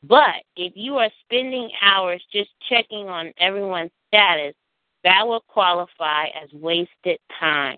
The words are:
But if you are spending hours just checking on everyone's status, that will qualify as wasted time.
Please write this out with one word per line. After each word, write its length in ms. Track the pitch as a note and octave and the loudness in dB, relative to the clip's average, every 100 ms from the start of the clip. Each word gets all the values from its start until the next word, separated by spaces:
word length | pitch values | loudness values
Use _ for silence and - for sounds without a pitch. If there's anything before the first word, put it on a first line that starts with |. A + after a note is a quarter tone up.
But 400 | C#3+ B3+ C4+ C#3+ - | 6 6 6 0 -12
if 180 | - F3+ F#3 | -12 -12 -10
you 220 | A#3+ C#4 | -6 -2
are 120 | A3 _ | -2 _
spending 440 | _ A#3+ C4 B3+ A3+ - | _ -4 -4 -8 -10 -2
hours 440 | G3+ G3 F#3 F3+ - | 0 2 -2 -6 -6
just 180 | G#3 G#3 _ - | -6 -6 _ -2
checking 400 | A#3+ - G#3+ G3 | -2 -2 -10 -10
on 240 | F3 E3 - | -10 -10 -2
everyone's 520 | F3+ G3 G3 F3+ E3 _ _ | -2 0 -4 -4 -6 _ _
status, 480 | G#3 G3+ E3 D3 - _ _ _ _ | 4 4 2 -4 -10 _ _ _ _
that 240 | F3 F#3+ A3+ | 2 4 2
will 160 | A3+ _ | -4 _
qualify 760 | - F#3 F3 F3 _ D#3+ D3+ D3+ | 0 2 2 -4 _ -4 -4 -4
as 220 | - D3 | -10 -18
wasted 640 | D3 D#3+ E3+ F3 _ F3+ E3+ _ - | -10 -4 -2 -4 _ -4 -4 _ -4
time. 360 | D#3+ D3+ C#3 | 0 0 0